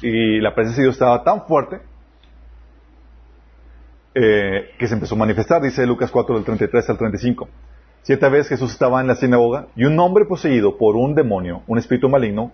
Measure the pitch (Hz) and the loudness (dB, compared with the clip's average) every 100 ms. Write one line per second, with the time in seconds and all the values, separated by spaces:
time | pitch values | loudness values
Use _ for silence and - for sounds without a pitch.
0 | 120 113 110 107 107 113 113 120 131 123 | -4 0 0 0 0 0 -2 0 0 2
1 | 123 120 - 202 - 151 - 185 - - | 2 2 0 -2 0 -2 -2 -10 -18 -20
2 | _ _ _ - - - - _ _ _ | _ _ _ -20 -20 -20 -20 _ _ _
3 | - - - _ _ _ - - - _ | -20 -20 -20 _ _ _ -20 -20 -20 _
4 | _ 131 110 104 98 98 - - 117 110 | _ 0 2 4 0 -4 -6 -8 -4 -4
5 | 95 110 110 101 107 170 135 135 123 120 | -4 -2 0 0 0 0 0 -2 -2 -2
6 | 123 120 117 113 107 110 104 120 110 107 | -2 -2 0 -2 -4 -4 0 0 0 -2
7 | 113 104 123 120 123 - - - _ _ | -4 -2 -4 -4 -8 -20 -20 -20 _ _
8 | - 135 139 143 143 127 123 - 127 127 | -2 2 2 2 0 -2 -4 -2 0 2
9 | 131 123 127 123 117 135 - 113 131 156 | 0 0 2 2 2 -2 -8 -2 0 2
10 | 180 208 202 180 156 123 101 - 110 110 | 2 2 0 -2 0 2 2 2 2 2
11 | 135 151 123 95 90 87 - 117 - 127 | 0 0 0 -2 -6 -10 -6 -4 -2 0
12 | 131 139 113 104 117 | 2 0 0 -4 -8